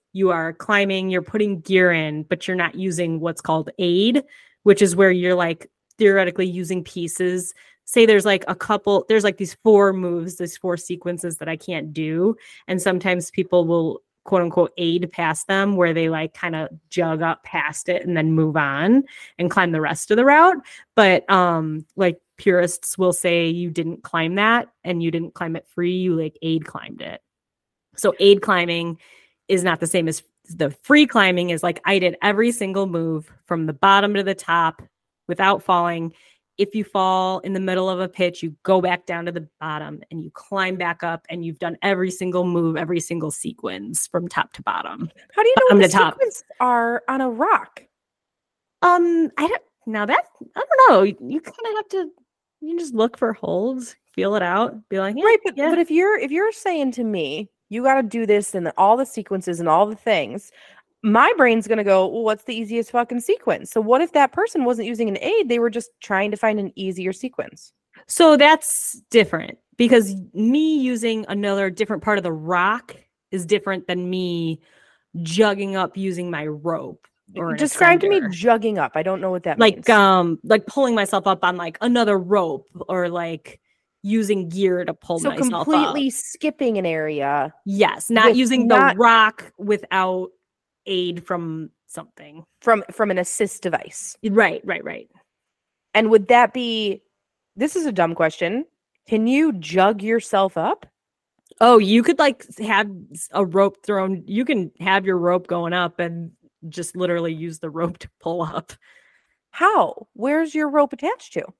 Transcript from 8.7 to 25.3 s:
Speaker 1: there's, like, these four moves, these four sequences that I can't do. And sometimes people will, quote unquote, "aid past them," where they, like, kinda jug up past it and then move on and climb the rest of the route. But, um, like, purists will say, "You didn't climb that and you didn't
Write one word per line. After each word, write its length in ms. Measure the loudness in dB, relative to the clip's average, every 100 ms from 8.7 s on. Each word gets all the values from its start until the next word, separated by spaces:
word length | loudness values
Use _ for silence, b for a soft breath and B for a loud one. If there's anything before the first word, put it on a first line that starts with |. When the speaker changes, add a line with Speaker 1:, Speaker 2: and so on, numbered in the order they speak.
| -2 2 0 2
Speaker 1:
there's, 140 | 2
like, 140 | 2 -2
these 180 | -8 0
four 300 | 4 6 6
moves, 440 | 2 -4 -4 -6 -8
these 200 | -10 -6
four 200 | -6 -6
sequences 600 | -8 -8 -8 -8 -8 -8
that 100 | -8
I 80 | -10
can't 340 | -8 -8 -8
do. 420 | -8 -4 0 -2 -2 B B -6
And 120 | -2
sometimes 500 | -2 0 0 -2 -2
people 340 | -6 2 2 2
will, 360 | 0 0 -6 _ _ -2
quote 160 | -2
unquote, 300 | 0 0 0 -2
"aid 340 | -2 -2 -4
past 360 | -4 -4 -4 -2
them," 280 | -2 0 2
where 180 | 2
they, 160 | 2 -2
like, 240 | -2 -6
kinda 360 | -8 -8 -6 -8 -12 _
jug 320 | -4 -2 -2
up 220 | -2 -4
past 460 | -6 -6 -6 -6 -4
it 160 | -4 -2
and 100 | 0
then 160 | 2
move 240 | 2 2 0
on 460 | -2 0 2 2 0 B B -6
and 100 | -2
climb 220 | 0 0
the 100 | 0
rest 300 | -4 -6 0
of 60 | 2
the 80 | 6
route. 320 | 6 6 4 B B B 4
But, 320 | 6 4 2
um, 540 | 2 2 0 -4 -6 -8 -2
like, 240 | 0 -2 _ -4
purists 600 | 0 2 0 -4 -8 -2
will 160 | 0
say, 340 | 0 0 0 0
"You 220 | -2 -6
didn't 320 | -6 -6 -8
climb 320 | -6 -4 -2 0
that 340 | 2 0 -2 _
and 180 | -6 -4
you 80 | -2
didn't 220 | -4 -8